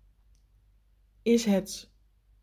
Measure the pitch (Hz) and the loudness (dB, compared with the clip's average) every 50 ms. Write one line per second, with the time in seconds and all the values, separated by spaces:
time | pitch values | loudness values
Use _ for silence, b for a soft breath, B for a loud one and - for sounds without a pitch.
0 | _ _ _ _ _ _ _ _ _ _ _ _ _ _ _ _ _ _ _ _ | _ _ _ _ _ _ _ _ _ _ _ _ _ _ _ _ _ _ _ _
1 | _ _ _ _ _ 226 233 233 - 208 196 185 190 - - - - - _ _ | _ _ _ _ _ 2 2 2 2 0 0 0 -2 -6 -10 -18 -18 -20 _ _
2 | _ _ _ _ _ _ _ _ | _ _ _ _ _ _ _ _